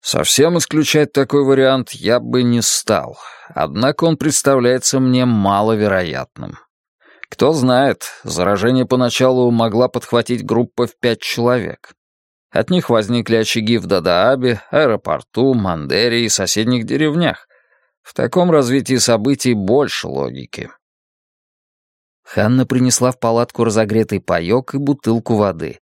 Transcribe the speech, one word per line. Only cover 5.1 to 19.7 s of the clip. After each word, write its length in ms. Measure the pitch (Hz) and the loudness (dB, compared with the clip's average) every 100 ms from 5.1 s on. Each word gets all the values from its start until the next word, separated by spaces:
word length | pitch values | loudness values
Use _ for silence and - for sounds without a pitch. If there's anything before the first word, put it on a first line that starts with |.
| 127 | 2
маловероятным». 1300 | 123 113 98 98 107 110 104 95 87 67 65 - 53 - _ _ _ _ _ - - | 2 2 2 2 2 2 2 0 -2 -6 -10 -14 -16 -16 _ _ _ _ _ -20 -20
Кто 220 | - 131 | -2 0
знает, 540 | 160 127 127 139 - - - | 2 2 2 2 -2 -8 -16
заражение 640 | - 80 90 101 107 131 123 | -10 -2 0 2 0 0 0
поначалу 640 | 127 123 - 131 127 123 | 0 0 2 2 2 2
могла 380 | 117 117 107 127 | 2 0 2 0
подхватить 560 | 123 - 117 113 123 | -2 -2 -2 0 -6
группа 420 | - 113 120 - 120 | -2 0 0 -2 -6
в 100 | _ | _
пять 220 | 123 113 | -2 -2
человек. 720 | - - 120 123 90 - - _ _ _ _ _ _ | -4 -2 0 0 -2 -12 -18 _ _ _ _ _ _
От 200 | - 110 | -2 2
них 180 | 180 - | 0 2
возникли 480 | 117 101 120 110 113 | 0 2 -2 2 0
очаги 400 | 110 117 107 117 | 2 -2 0 0
в 100 | 90 | 0
Дадаабе, 760 | 92 82 87 107 135 127 110 - | -2 2 2 2 2 0 -2 -2
аэропорту, 800 | - 151 107 - 78 - - 131 | 0 0 0 -2 -6 -4 0 2
Мандере 680 | 127 98 82 71 73 120 117 | 2 0 -4 -2 0 0 0
и 40 | 113 | 0
соседних 580 | - 95 - 113 127 110 | -2 -2 -2 0 -2 -2
деревнях. 600 | 135 156 151 165 - - _ _ _ _ _ | -2 -2 0 -2 -4 -12 _ _ _ _ _
В 120 | - | -16
таком 360 | - 120 180 180 | -6 -2 0 2
развитии 460 | 160 123 135 123 127 | 2 2 0 0 0
событий 560 | - 113 113 139 127 | 2 0 0 -2 0
больше 560 | 113 95 | 0 2